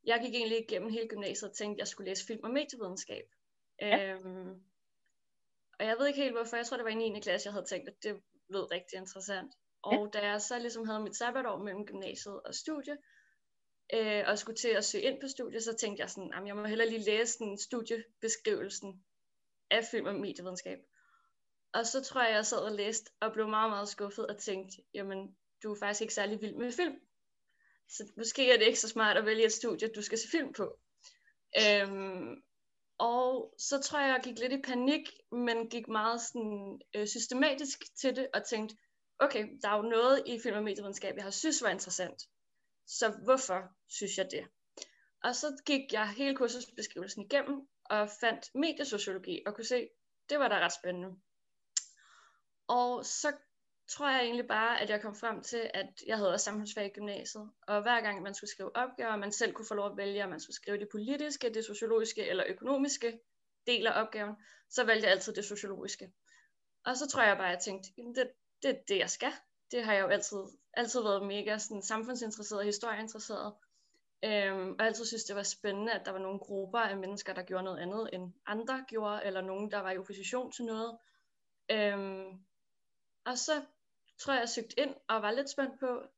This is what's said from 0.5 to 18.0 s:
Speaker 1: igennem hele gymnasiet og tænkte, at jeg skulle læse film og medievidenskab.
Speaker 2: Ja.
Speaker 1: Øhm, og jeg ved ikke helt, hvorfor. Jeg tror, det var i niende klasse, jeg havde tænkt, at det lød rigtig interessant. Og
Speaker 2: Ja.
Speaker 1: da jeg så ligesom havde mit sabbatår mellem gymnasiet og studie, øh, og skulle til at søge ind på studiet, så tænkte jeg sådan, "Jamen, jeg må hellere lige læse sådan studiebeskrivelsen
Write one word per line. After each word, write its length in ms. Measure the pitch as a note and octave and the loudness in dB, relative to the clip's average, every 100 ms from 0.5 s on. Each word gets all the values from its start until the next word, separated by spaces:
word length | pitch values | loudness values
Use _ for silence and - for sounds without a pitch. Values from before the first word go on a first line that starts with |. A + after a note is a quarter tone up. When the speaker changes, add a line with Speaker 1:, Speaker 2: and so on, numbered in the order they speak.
| A3+ | 2
Speaker 1:
igennem 320 | A3+ G3 A3 | 0 -2 0
hele 180 | A3+ A3+ | -2 -2
gymnasiet 420 | G#3 G3 G3+ G3+ | -4 -4 -4 -6
og 60 | - | -4
tænkte, 180 | G#3 G3+ | -6 -4
at 20 | |
jeg 100 | G3+ | -6
skulle 220 | - F#3+ | -4 -6
læse 160 | G3 - | -6 -6
film 180 | A3 | -6
og 60 | A3 | -2
medievidenskab. 760 | C4+ C#4+ B3 G3 F#3+ - - - _ _ _ _ - | -2 -2 -6 -8 -8 -8 -10 -12 _ _ _ _ -6
Speaker 2:
Ja. 340 | G#3 B3 F#3+ | 2 2 2
Speaker 1:
Øhm, 480 | F#3 F#3 F#3 F#3 F#3 _ _ _ _ _ _ _ _ _ _ _ - | -6 -8 -10 -12 -14 _ _ _ _ _ _ _ _ _ _ _ -4
og 80 | A3 | 0
jeg 100 | A3+ | 2
ved 80 | C#4+ | 2
ikke 160 | C#4 | 4
helt, 120 | C4+ | 0
hvorfor. 220 | A#3 A#3 A#3 | 0 -2 -4
Jeg 100 | A#3 | -2
tror, 100 | B3+ | -4
det 80 | |
var 60 | A3+ | -2
i 40 | |
niende 260 | A3 A3+ G#3 | 0 0 -2
klasse, 260 | G3+ F3+ G3+ | 0 0 0
jeg 60 | |
havde 140 | G#3 F3+ | -6 -4
tænkt, 220 | F#3 - | -6 -8
at 140 | - | -8
det 200 | G#3 G3+ _ _ _ | -6 -6 _ _ _
lød 220 | F#3+ E3 | -4 -2
rigtig 260 | F3 F3+ F#3+ | -4 -4 -12
interessant. 560 | F#3+ F#3+ F#3+ G3 - - _ _ | -10 -12 -6 -6 -6 -16 _ _
Og 100 | - | 2
Speaker 2:
Ja. 260 | G#3+ G#3 G#3 | 2 2 0
Speaker 1:
da 60 | G#3 | 0
jeg 160 | G#3 | 0
så 160 | G#3 B3 | -2 -4
ligesom 280 | A#3 A3+ A3 | -4 -4 -4
havde 160 | G#3+ | -4
mit 140 | G#3+ - | -4 -2
sabbatår 420 | A#3+ B3 B3 F#3 | -2 -2 -2 -4
mellem 280 | G3+ F#3+ G#3 | -4 -6 -8
gymnasiet 560 | G3 F#3+ - G#3 G3 | -8 -8 -8 -10 -10
og 120 | - | -8
studie, 420 | - - D4+ C#4 D4 _ - _ _ _ _ _ _ _ | -8 -4 -6 -6 -10 _ -20 _ _ _ _ _ _ _
øh, 300 | A3+ A3 G#3 - | 0 2 2 2
og 120 | G#3 | 0
skulle 180 | - A3+ | -2 -2
til 120 | A#3+ | 2
at 160 | G#3 | 2
søge 200 | G#3 G#3 | 2 2
ind 160 | C4+ C4 | 0 0
på 80 | C4+ | -6
studiet, 360 | - A#3 A3+ | -6 -6 -4
så 120 | A3+ A3+ | -4 -2
tænkte 240 | A3 G3+ | -2 -2
jeg 100 | - | -6
sådan, 200 | - F#3 | -6 -8
"Jamen, 120 | - G3+ | -8 -6
jeg 100 | G3+ | -4
må 80 | |
hellere 240 | G#3+ A3 A3+ | -2 2 2
lige 160 | A3+ | 4
læse 280 | G#3 G#3+ A#3 | 2 4 2
sådan 260 | - G#3+ G3+ | 0 -4 -6
studiebeskrivelsen 1500 | - A#3+ A3+ A3+ | -4 -4 -2 -4